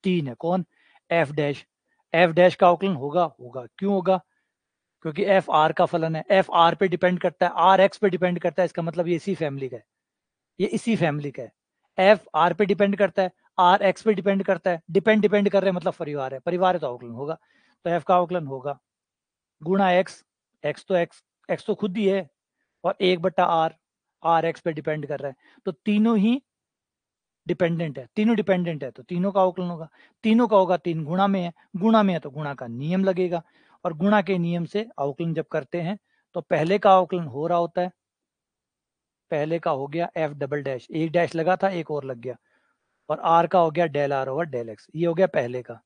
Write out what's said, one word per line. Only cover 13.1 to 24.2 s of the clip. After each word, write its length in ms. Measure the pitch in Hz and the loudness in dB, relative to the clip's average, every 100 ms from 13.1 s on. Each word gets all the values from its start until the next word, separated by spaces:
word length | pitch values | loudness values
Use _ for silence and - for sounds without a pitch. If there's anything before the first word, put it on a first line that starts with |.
| - | 0
है, 100 | 185 - _ - | -4 -6 _ 2
आर 260 | 175 202 | 4 6
एक्स 180 | 196 - | 2 0
पे 120 | 220 | 0
डिपेंड 300 | 196 190 196 196 | 0 0 0 0
करता 260 | 175 185 | -2 -2
है, 100 | 165 - | -4 -2
डिपेंड, 300 | 180 220 214 | 0 2 2
डिपेंड 280 | 202 208 202 | 4 2 2
कर 120 | 196 | 2
रहे 80 | 190 | 2
हैं 60 | 180 | 0
मतलब 180 | 175 - | -4 -6
परिवार 380 | 151 147 131 | -8 -6 -8
है, 60 | 131 | -8
परिवार 340 | 170 180 185 180 | -6 0 2 0
है 40 | |
तो 80 | 147 | -4
अवकलन 260 | 120 120 | -8 -14
होगा। 240 | 117 143 165 _ _ _ _ 170 | -12 -10 -12 _ _ _ _ -4
तो 40 | |
एफ 140 | 170 | -2
का 140 | - 180 | 2 2
अवकलन 300 | 170 180 143 | 2 -4 -6
होगा 300 | 135 139 139 _ _ _ _ _ _ _ _ | -10 -10 -12 _ _ _ _ _ _ _ _
गुणा 300 | 156 196 190 | -2 2 4
एक्स, 320 | 180 185 - _ _ _ _ | 2 0 -10 _ _ _ _
एक्स 220 | 147 - - | -8 -8 -2
तो 100 | 180 | -2
एक्स, 280 | 165 _ _ _ - | -2 _ _ _ -8
एक्स 160 | 170 - | -6 -4
तो 80 | 202 | -4
खुद 220 | 208 196 | -4 0
ही 80 | 196 | 0
है, 220 | 196 151 _ _ _ _ _ | 0 -4 _ _ _ _ _
और 140 | 175 - | -6 0
एक 200 | 185 180 | 0 0
बट्टा 240 | 180 185 175 | 0 2 2
आर, 300 | 165 160 - _ _ _ _ | 2 0 -4 _ _ _ _